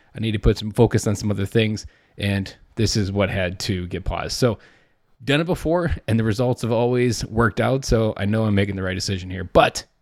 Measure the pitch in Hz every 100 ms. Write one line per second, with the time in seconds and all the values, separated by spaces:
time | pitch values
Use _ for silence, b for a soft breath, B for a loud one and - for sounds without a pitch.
0 | b - 110 104 113 104 107 101 113 110
1 | 110 101 107 98 98 117 107 107 - b
2 | b - 101 98 95 - - - 107 113
3 | 98 101 95 101 90 92 - 92 87 87
4 | - 87 - - 123 98 b b b b
5 | _ _ 113 143 170 170 156 175 175 -
6 | - 113 110 107 123 123 113 117 120 123
7 | 123 107 - 110 117 - 113 135 - 117
8 | 110 - 101 110 110 98 101 95 95 92
9 | - 95 92 95 90 170 139 - - _